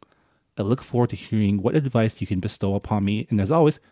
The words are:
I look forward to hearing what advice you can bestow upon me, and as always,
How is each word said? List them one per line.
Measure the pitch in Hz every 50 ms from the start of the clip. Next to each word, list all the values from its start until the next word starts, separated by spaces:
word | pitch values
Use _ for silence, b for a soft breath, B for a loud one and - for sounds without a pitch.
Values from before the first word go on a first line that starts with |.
| b b b b b b b b b b _ -
I | 104
look | 98 123 135 -
forward | - - 120 120 113
to | -
hearing | - - - 113 110 107 98 101 101
what | 92 120 -
advice | 156 143 131 - 117 113 110 - -
you | - -
can | 104 92
bestow | 92 104 - - - 98 98
upon | 101 - - 110 104 101
me, | 98 104 110 - -
and | 113 104
as | 98 98
always, | 156 170 156 151 151 - - _